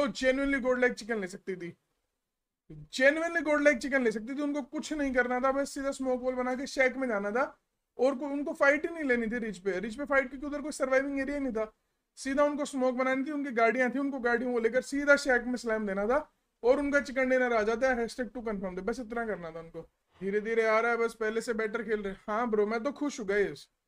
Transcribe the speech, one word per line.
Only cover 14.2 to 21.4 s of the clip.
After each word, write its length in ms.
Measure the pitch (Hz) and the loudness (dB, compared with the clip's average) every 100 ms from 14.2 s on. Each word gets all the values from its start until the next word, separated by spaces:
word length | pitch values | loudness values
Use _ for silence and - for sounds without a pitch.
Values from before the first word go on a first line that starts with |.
गाड़ियों 320 | 240 233 247 | 0 0 0
को 60 | 240 | 0
लेकर 240 | 226 254 | 2 0
सीधा 340 | - 277 285 285 | -2 0 4 4
शैक 280 | 285 240 | 6 2
में 120 | 233 247 | 2 -4
स्लैम 300 | 240 220 202 | -2 -2 -2
देना 200 | 190 208 | -2 0
था 120 | 277 302 _ _ _ | 0 -2 _ _ _
और 160 | 233 294 | 2 4
उनका 220 | 285 285 | 4 0
चिकन 280 | 277 247 254 | 0 0 2
डिनर 220 | 254 247 | 2 2
आ 100 | 233 | 2
जाता 260 | 208 226 262 | 2 2 2
है, 120 | 240 | 2
हैशटैग 300 | 226 - 214 | -2 -4 -8
टू 100 | 254 | -8
कन्फर्म 340 | 220 202 190 180 | -6 -6 -6 -6
दे, 60 | |
बस 180 | 190 240 | -6 -6
इतना 260 | 214 233 226 | -6 -6 -4
करना 240 | 180 170 | -6 -8
था 100 | 165 | -12
उनको। 280 | 165 165 165 _ _ - | -14 -14 -16 _ _ -10
धीरे 200 | 190 208 | -2 -2
धीरे 240 | 214 226 220 | 0 2 4
आ 120 | 220 | 4
रहा 100 | 233 | 4
है, 60 | 233 | 2
बस 180 | 226 | 0
पहले 260 | - 220 226 | -2 -2 -2